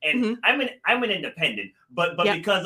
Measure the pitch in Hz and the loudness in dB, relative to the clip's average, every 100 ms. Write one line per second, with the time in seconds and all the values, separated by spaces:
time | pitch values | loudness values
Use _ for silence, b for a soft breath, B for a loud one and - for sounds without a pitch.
0 | 156 240 220 233 208 277 254 - 180 247 | 0 2 0 2 2 2 -2 -4 -2 0
1 | 233 190 - - 151 101 98 b b 127 | 0 -2 -6 -4 -4 -2 -12 b b -2
2 | 170 165 202 160 175 190 | -2 2 0 2 0 0